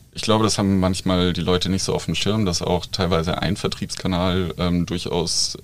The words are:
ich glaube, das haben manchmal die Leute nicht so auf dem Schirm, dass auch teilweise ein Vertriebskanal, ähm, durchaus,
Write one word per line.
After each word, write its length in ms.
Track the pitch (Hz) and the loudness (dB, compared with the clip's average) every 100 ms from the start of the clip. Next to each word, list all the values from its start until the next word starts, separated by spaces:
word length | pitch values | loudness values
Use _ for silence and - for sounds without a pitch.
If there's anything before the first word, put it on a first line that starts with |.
| - - | -16 -6
ich 60 | |
glaube, 220 | - 107 | 2 2
das 140 | 107 - | 4 2
haben 200 | 98 98 | 2 4
manchmal 520 | 92 95 95 90 90 | 2 0 0 2 2
die 80 | 87 | 0
Leute 280 | 85 90 - | 0 2 2
nicht 140 | 95 | -2
so 100 | - | 0
auf 120 | - - | -2 -2
dem 80 | |
Schirm, 320 | 82 98 107 98 | -2 0 0 0
dass 160 | 85 | 0
auch 240 | - 87 - | 0 0 -2
teilweise 560 | - 87 87 82 - | -2 2 2 2 0
ein 140 | - 101 | -2 -2
Vertriebskanal, 960 | - - 98 - 95 90 92 90 87 - | -4 -4 -8 -6 -2 0 0 0 -2 -2
ähm, 280 | 90 87 85 | 0 0 0
durchaus, 720 | 87 - 87 82 - - - | -4 -2 -2 0 -2 -2 -2